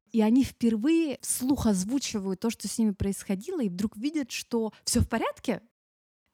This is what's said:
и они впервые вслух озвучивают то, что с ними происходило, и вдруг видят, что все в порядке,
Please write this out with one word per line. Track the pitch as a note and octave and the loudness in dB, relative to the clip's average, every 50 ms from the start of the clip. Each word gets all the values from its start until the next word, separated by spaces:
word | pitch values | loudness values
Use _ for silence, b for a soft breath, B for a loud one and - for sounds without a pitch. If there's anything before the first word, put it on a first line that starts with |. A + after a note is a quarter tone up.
| _ _ | _ _
и | - A3 G#3+ | 0 2 4
они | G#3+ A#3 C4+ B3 | 6 6 6 4
впервые | - - - A#3+ A#3 A3+ G#3 A3 D#4 E4 E4 E4 D4 B3 - - | 2 0 0 0 0 0 2 2 2 2 2 2 0 -4 -6 -6
вслух | - - - B3+ C4 C#4+ - - | -6 -4 -2 0 0 0 2 2
озвучивают | A3 G3+ F3+ F#3 G#3+ C4 C#4 - - - G#3 F#3+ F#3+ F#3+ - | 2 2 2 0 0 -2 -2 -2 -2 -4 -4 -4 -4 -4 -2
то, | - A#3 | -2 -4
что | - - - | -4 -4 -6
с | G3+ - - | -6 -2 0
ними | A3+ G#3+ | 0 0
происходило, | F#3+ - - G3 F#3+ - - - G3 F#3 A3+ F#4 F#4+ D#4+ A#3 | 0 0 -2 -2 -2 -4 -4 -4 -4 -4 -4 -6 -4 -2 -2
и | F#3+ | -2
вдруг | F3 F3+ G#3 G#3+ - | -2 -2 -4 -4 -4
видят, | G#3 A#3 D4 E4 D4+ C4 - - | -4 -6 -4 -2 -2 -4 -4 -6
что | - - - - A#3 A3 G#3+ B B B | -10 -8 -4 -4 -2 -2 -4 B B B
все | - - A#3+ - | 0 0 2 2
в | - | 2
порядке, | A#3 A3+ E4+ C#5+ - - - - G3 - - _ _ _ _ _ _ _ _ _ _ _ _ _ | 0 -2 -2 -2 -4 -4 -4 -4 -4 -4 -6 _ _ _ _ _ _ _ _ _ _ _ _ _